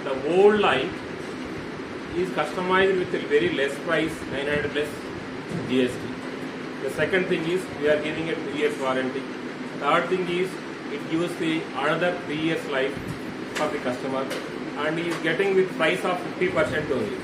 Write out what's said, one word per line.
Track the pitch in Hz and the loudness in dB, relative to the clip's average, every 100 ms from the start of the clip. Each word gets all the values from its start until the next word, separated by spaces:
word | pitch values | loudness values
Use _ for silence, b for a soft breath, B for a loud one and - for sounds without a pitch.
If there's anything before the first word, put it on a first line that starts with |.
the | 143 131 143 180 | -2 -2 2 8
old | 208 214 | 8 8
light | 185 131 - - - - - - - - - - - - - 170 | 4 4 0 -4 -8 -8 -8 -8 -8 -8 -8 -8 -8 -8 -4 0
is | 180 | 0
customized | - 151 - 180 185 190 185 | 0 0 0 4 6 6 4
with | 175 | 2
a | 180 - | -2 4
very | 147 170 | 4 4
less | 147 139 - | 2 0 0
price, | 170 156 156 - - | 0 2 2 -2 -6
nine | 135 143 | -4 0
hundred | 147 143 | 0 0
plus | 139 151 - - - - - - 120 120 | -2 -2 -4 -8 -8 -8 -8 -6 -4 2
G | 127 127 | 4 2
S | |
T. | - - - - - - - - - | 0 -6 -8 -8 -8 -8 -8 -8 -6
The | 131 | -6
second | 139 151 185 180 | -2 2 2 2
thing | 170 160 | 0 0
is | 185 - 139 | -2 -2 -2
we | 147 | 2
are | 151 | 2
giving | 156 160 160 | 2 -2 -2
a | 156 | -4
three | 139 147 | -4 0
years | 147 131 | 0 0
warranty. | 135 131 131 131 - - - - - - | 0 0 0 -4 -6 -8 -8 -8 -8 -2
Third | 143 165 170 | 2 2 4
thing | 185 175 | 0 0
is | 175 185 - - - - | 0 -2 -4 -10 -10 -8
it | 143 - | -6 -2
gives | 160 175 - | 0 0 0
the | 165 160 - 123 | 0 0 -2 -2
another | 143 160 180 165 - | 0 2 2 0 -4
three | 151 | -2
years | 160 160 - | 0 0 -2
life | 135 131 131 - - - - - - | 0 0 -2 -6 -6 -8 -8 -6 -2
for | 151 | -2
the | 147 | 0
customer, | 127 127 131 131 135 - - - - 131 | -2 -2 -2 -2 -2 -4 -6 -8 -6 -2
and | 151 165 | -2 0
he | 170 | -2
is | 160 | 0
getting | 160 165 196 190 | 0 2 4 4
with | 185 - | 4 4
price | 160 180 190 | 2 2 0
of | 180 | -2
fifty | 160 - 180 | -4 0 0
percent | 165 151 151 - | 2 2 0 0
only. | 131 107 - | 0 0 -4